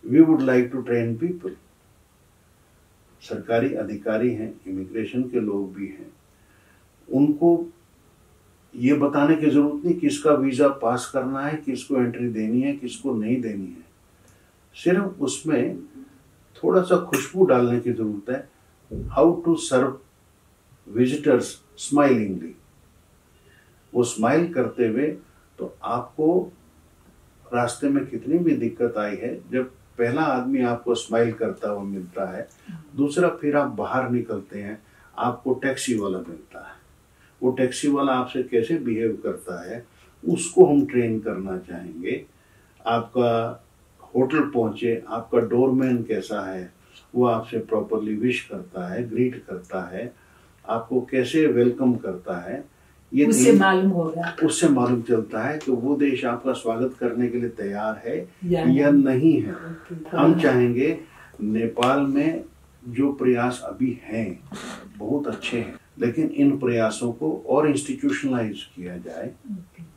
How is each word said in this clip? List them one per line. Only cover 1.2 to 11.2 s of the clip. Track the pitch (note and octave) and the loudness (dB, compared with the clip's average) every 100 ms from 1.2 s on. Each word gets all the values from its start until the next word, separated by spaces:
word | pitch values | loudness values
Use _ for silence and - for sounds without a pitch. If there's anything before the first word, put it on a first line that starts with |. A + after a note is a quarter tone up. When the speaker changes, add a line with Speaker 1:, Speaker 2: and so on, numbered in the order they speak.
Speaker 1:
people। | E3+ F3+ F#2 F#2 _ _ _ _ _ _ _ _ _ _ _ _ _ _ _ _ | -4 -4 -8 -12 _ _ _ _ _ _ _ _ _ _ _ _ _ _ _ _
सरकारी | - A2 - A#2 C3 | -12 -12 0 2 2
अधिकारी | G#2 G2+ G#2 A2+ A2 B2 | -2 -6 -6 -2 0 0
हैं, | G#2+ A2 - F#2+ | 0 -8 -10 -10
immigration | F#2+ F#2+ A2+ A2 B2 | -8 -6 -6 -4 -4
के | B2+ B2 | -2 -2
लोग | G#2 G2 F#2+ | -2 -2 -4
भी | F#2 G2 | -8 -12
हैं, | - - _ _ _ _ _ _ _ _ _ - | -12 -20 _ _ _ _ _ _ _ _ _ -4
उनको | C3 D3 D3 E3+ E3+ E3+ - _ _ _ _ _ _ _ _ _ B2 | 2 2 4 4 4 0 -12 _ _ _ _ _ _ _ _ _ -2
ये | B2 | 2
बताने | D3 C#3+ D3 D3 D#3 | 4 2 2 4 4
की | D3+ | 4
जरूरत | C#3+ C#3+ D3 | 4 4 0
नहीं | F3 | 0
किसका | E3 C#3+ C#3+ D#3 | 2 0 2 2
visa | C#3+ C3+ B2+ C#3+ | 4 2 4 2
pass | C3+ A#2+ B2 - | 2 -2 -2 -2
करना | C#3 | -4